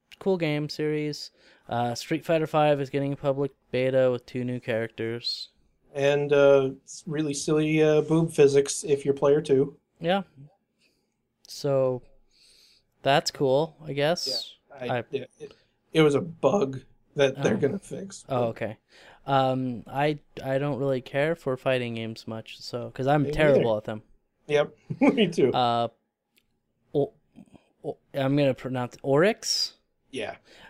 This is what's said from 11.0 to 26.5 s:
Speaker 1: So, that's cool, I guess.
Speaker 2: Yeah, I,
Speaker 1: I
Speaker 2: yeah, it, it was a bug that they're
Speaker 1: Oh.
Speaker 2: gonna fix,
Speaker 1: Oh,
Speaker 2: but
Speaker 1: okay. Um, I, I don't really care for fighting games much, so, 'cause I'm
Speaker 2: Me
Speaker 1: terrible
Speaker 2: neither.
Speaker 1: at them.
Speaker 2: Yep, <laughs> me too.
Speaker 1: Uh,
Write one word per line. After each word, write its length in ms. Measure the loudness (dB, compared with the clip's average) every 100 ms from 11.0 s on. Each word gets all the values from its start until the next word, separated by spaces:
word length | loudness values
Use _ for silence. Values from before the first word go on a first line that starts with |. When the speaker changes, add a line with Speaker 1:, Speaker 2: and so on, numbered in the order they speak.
| _ _ _ _ -20
Speaker 1:
So, 560 | -8 -2 0 0 -4 -10 _ _ _ _ _ _ _ _ _
that's 280 | 0 2 0
cool, 460 | -2 2 2 0 -8 -10
I 60 |
guess. 640 | -2 0 -2 -4 -6 -8 -16 _
Speaker 2:
Yeah, 60 | -12 -6
I, 60 | -6
Speaker 1:
I 60 | -4
Speaker 2:
yeah, 140 | -8 -10 -16
it, 120 | -20 -20 _ _ _
it 100 | 4
was 120 | 4
a 60 | 4
bug 600 | -2 -2 2 2 0 -4 -14 _ _ 0
that 260 | 0 2
they're 120 | -2
Speaker 1:
Oh. 40 | 0
Speaker 2:
gonna 200 | -2 -4
fix, 460 | -10 -14 -14 -16 -6
Speaker 1:
Oh, 120 | -2
Speaker 2:
but 80 | -2
Speaker 1:
okay. 280 | -4 -10 -10 _ _ -20 -14 -2
Um, 560 | 0 2 0 -4 -8 -8
I, 320 | -2 -2 -4 _ -12
I 160 | -4 -2
don't 200 | -2 -2
really 220 | -2 -2
care 320 | -4 -2 -2
for 220 | -2 -4 -4
fighting 380 | -2 -2 -2
games 320 | -6 -8 -10 -12
much, 340 | -12 -14 -18
so, 300 | -12 -10 -10
'cause 120 | -4 2
I'm 180 | 2
Speaker 2:
Me 60 | 2
Speaker 1:
terrible 320 | 2 4 4 2
Speaker 2:
neither. 20 | -2
Speaker 1:
at 60 |
them. 180 | -4 -10 -12 _ _ _ -2
Speaker 2:
Yep, 300 | 0 0 -6 -14
<laughs> 120 | 0
me 260 | 2 4 2
too. 240 | 2 2
Speaker 1:
Uh, 360 | 2 0 0 -2 -6 _ _ _ _ _